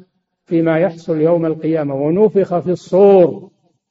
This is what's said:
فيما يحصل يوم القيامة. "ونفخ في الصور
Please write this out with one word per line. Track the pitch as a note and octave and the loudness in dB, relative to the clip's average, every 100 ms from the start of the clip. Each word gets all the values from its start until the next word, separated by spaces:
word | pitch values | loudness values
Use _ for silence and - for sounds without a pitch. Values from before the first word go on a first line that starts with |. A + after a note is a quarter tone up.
| _ _ _ _ - | _ _ _ _ -6
فيما | E3 E3 D#3+ | -2 0 0
يحصل | F#3 E3+ - D#3 | -2 -4 -8 -2
يوم | D#3 E3+ D#3+ | 0 0 -2
القيامة. | D#3 D#3 D#3+ C#3+ C3+ | -4 -4 -4 -4 -4
"ونفخ | D3 F3+ G#3+ G3+ - F3 | -2 0 0 0 -2 -2
في | F3+ | -4
الصور | E3+ - F3+ G3+ F#3+ D#3+ - - _ _ _ _ | -6 -2 2 4 6 4 0 -14 _ _ _ _